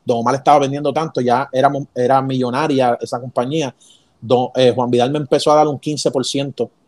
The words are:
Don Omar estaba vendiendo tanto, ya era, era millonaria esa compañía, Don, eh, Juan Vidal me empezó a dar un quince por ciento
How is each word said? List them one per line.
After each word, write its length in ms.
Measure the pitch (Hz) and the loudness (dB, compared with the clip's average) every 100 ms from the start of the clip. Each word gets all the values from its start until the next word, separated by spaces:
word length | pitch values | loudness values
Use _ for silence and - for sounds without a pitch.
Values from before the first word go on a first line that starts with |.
Don 140 | - 117 | -4 -2
Omar 180 | 117 131 | 0 0
estaba 240 | 147 147 | 4 4
vendiendo 320 | 135 143 147 | 4 -2 -2
tanto, 300 | 147 160 135 | -2 -4 -2
ya 260 | 123 123 135 | 0 0 0
era, 200 | 127 139 139 - 123 | 2 2 0 -8 -4
era 260 | 123 135 | 2 2
millonaria 760 | 135 131 123 127 151 131 127 120 | 2 -2 -2 -2 0 2 0 0
esa 200 | 120 123 | -4 -8
compañía, 520 | 127 127 123 160 139 - _ _ _ _ | -6 -4 -4 -2 -4 -8 _ _ _ _
Don, 300 | 110 127 123 - | -2 0 0 2
eh, 180 | 127 120 | 2 2
Juan 140 | 123 | 0
Vidal 220 | 120 120 | 0 0
me 80 | 147 | -2
empezó 320 | 143 147 160 | -2 0 4
a 40 | 151 | 4
dar 120 | 151 | 2
un 120 | 135 | -2
quince 300 | - 147 147 | -6 -4 -2
por 140 | 135 120 | -2 -4
ciento 460 | 139 139 127 113 _ | -4 -6 -6 -8 _